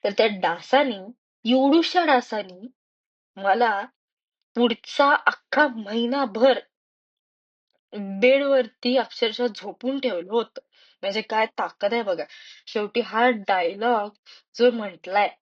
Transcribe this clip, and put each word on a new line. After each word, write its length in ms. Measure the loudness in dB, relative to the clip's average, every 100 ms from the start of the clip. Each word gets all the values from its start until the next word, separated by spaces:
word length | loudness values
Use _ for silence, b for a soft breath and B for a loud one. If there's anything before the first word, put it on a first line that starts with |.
तर 60 | -6
त्या 160 | 0 0
डासानी 720 | 2 -4 -4 0 2 2 -4 -12 -20 _ _
एवढूशा 600 | 0 2 4 4 2 0
डासानी 640 | 2 2 0 -8 -10 -16 -20 _ _ _ _ _ _ -6
मला 360 | 0 2 2 0 -6 _ _ _ _ _ _ 0
पुढचा 540 | 0 0 -8 2 4 4 0
अख्खा 400 | -4 _ 0 0 0
महिनाभर 840 | -8 -4 -2 -2 -4 2 2 2 -4 _ _ _ _ _ _ _ _ _ _ _ _ -12 -8 0
बेडवरती 760 | 4 4 2 0 0 _ -2 0
अक्षरशः 480 | -2 -4 -4 -2 -4
झोपून 500 | -4 -14 -8 -6 -4
ठेवलं 300 | -4 -6 -2
होतं. 280 | -4 -4 -10 _ b b b
म्हणजे 180 | -6 -6
काय 220 | -4 -2 -2 -4
ताकद 340 | -8 -4 -2
आहे 80 | -2
बघा. 220 | -2 -6 -6 B B B -10
शेवटी 320 | -6 -4 -4
हा 260 | -4 2 2 2 -2
डायलॉग 640 | 0 0 -2 0 0 -2 _ B B _ 2
जो 140 | 2
म्हटलाय 560 | 2 -8 -12 -4 0 0 -2